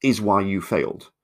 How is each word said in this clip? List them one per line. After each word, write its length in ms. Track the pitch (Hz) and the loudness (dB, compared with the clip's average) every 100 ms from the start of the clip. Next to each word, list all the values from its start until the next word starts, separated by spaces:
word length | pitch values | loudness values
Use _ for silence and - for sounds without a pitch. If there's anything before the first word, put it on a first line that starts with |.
is 180 | 135 107 | 0 0
why 220 | 104 101 | 2 2
you 200 | 98 95 | 2 -4
failed. 500 | - 87 - - - _ | -2 -2 -2 -6 -16 _